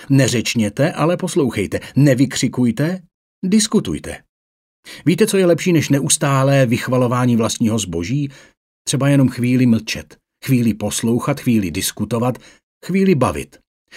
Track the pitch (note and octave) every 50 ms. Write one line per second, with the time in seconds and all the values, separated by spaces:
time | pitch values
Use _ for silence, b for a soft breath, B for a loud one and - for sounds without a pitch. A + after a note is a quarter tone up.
0 | B B C#3 C3+ C3 A2 A2 A2+ G#2+ - - A#2 G#2+ G#2 - - C#3 E3+ - -
1 | D3 E3 F3+ E3+ F#3 E3+ - F3+ C#3+ A#2 - A2+ F#2+ E2 - - B B B C3
2 | C#3+ D3 B2+ A#2 C#3 - - - - A2 - - B2+ A#2+ A2 - C#3+ E3 F#3 F#3
3 | - _ _ _ _ _ _ _ - F3+ G#3+ A3 G#3+ - - G3+ - F#2+ D#2 C#2+
4 | - D#2 - - _ _ _ _ _ _ _ _ _ _ _ _ B B B B
5 | B C#3+ F3+ - A3 G#3 - F#3+ F#3 F3 E3+ - - F#3 E3+ D3+ - - C#3+ C#3+
6 | E3 D3 - - D#3+ C#3+ C#3 C3+ C3+ C#3 C#3 C#3 C3+ A2+ A#2+ A2 - - B2+ B2+
7 | B2+ A#2 B2+ B2 B2+ B2 A#2+ A2+ A#2 G#2 - - A#2 A2 A2 A2+ G2 F#2 E2 E2+
8 | F2 F#2 C3 D3 C#3+ C#3 B B B B B _ _ _ _ _ _ - - B2
9 | C3+ C#3 C#3+ C#3 C3 - - A#2+ A#2+ B2 B2+ B2+ B2+ B2 A2+ A2 - - - -
10 | D#2 - - _ _ _ _ _ - C3 C3+ A#2+ A#2 A2+ G2+ - G#2 G2+ - -
11 | A2+ A2+ A#2 A#2 - D3 C#3 - - B2+ A#2 A2 F#2+ E2+ D#2+ F#2+ F2 - - -
12 | G#2 G#2 B2 A2+ A#2+ B2+ A2+ B B B B B B _ _ _ - - F3 G3
13 | G3 F#3+ F#3 C3 B2 G2 D2 C#2+ C2+ - - _ _ _ _ _ _ B B